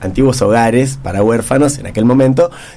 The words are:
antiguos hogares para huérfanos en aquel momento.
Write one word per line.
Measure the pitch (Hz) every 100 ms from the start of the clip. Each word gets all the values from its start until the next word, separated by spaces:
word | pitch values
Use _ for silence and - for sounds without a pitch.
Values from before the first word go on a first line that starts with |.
antiguos | 95 95 135 127
hogares | 101 117 113 120 135 135
para | - 98
huérfanos | 110 117 - 135 143 131
en | 95
aquel | 107
momento. | 117 131 131 135 175 - -